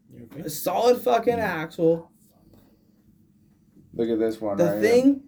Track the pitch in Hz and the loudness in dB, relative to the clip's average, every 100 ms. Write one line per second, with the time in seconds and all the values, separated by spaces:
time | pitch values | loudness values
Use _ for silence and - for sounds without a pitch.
0 | _ 123 120 - 156 - - 190 233 247 | _ -20 -20 -14 -12 -6 -4 0 2 2
1 | - 233 233 233 214 170 160 - 165 165 | 2 0 0 -2 -2 -6 -8 -2 0 0
2 | 165 _ _ _ _ - _ _ _ _ | -4 _ _ _ _ -20 _ _ _ _
3 | _ _ _ _ _ _ _ _ - - | _ _ _ _ _ _ _ _ -14 -6
4 | 117 113 113 110 107 - 170 214 214 247 | -2 0 -2 -4 -6 0 0 2 2 4
5 | 269 277 | 4 2